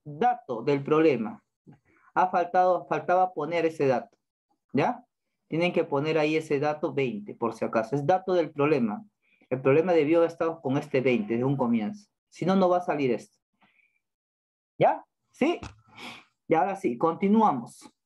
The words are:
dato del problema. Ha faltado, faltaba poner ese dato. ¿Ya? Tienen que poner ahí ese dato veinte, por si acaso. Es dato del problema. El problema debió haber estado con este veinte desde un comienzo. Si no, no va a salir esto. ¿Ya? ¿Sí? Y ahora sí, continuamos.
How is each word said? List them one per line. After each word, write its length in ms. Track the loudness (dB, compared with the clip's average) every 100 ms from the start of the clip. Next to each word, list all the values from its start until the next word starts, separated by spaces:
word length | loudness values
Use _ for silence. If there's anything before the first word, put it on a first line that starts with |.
dato 580 | -16 -4 -2 -2 -6 -6
del 220 | -2 -2
problema. 600 | 2 4 4 2 -2 -10 _ _ -20 -20 _ _ _
Ha 140 | -2 0
faltado, 580 | 0 0 2 4 2 -2
faltaba 480 | -4 0 2 2
poner 320 | -2 -4 -2 -2
ese 220 | 0 0
dato. 280 | 0 -4 _ _ _ _ _ _
¿Ya? 320 | 0 0 -2 -12 _ _ _ _
Tienen 260 | -2 0
que 100 | 0
poner 360 | -2 -2 0 0
ahí 160 | 0 -2
ese 240 | -2 -2
dato 340 | -2 -2 -4
veinte, 400 | -2 -4 -4 -10
por 220 | -6 -6 -4
si 100 | -4
acaso. 300 | -2 -2 -2
Es 100 | 0
dato 280 | 0 0
del 180 | 0 -2
problema. 520 | 0 0 2 0 -4 -12 _ _ _ _
El 120 | -2
problema 320 | 2 2 4
debió 260 | 2 4 4
haber 100 | 2
estado 320 | 0 -6 -4
con 160 | -4 -4
este 240 | -2 0
veinte 320 | 2 0 0
desde 120 | -2 -2
un 120 | 0
comienzo. 540 | 0 0 -2 -8 -16 _ _
Si 160 | -4 0
no, 100 | 2
no 140 | 2
va 80 | 2
a 40 |
salir 300 | 0 -2 0
esto. 240 | -2 -6 _ _ _ _ _ _ _ _ _ _ _ _ _ _ 0
¿Ya? 260 | 0 0 -6 _ _
¿Sí? 280 | _ -2 -2 -8 -18 _ -20 -18 -20 -20 _ -2
Y 60 |
ahora 220 | 0 0 -2
sí, 240 | -6 -2
continuamos. 920 | -2 0 2 4 4 0 -6 -16 -20 _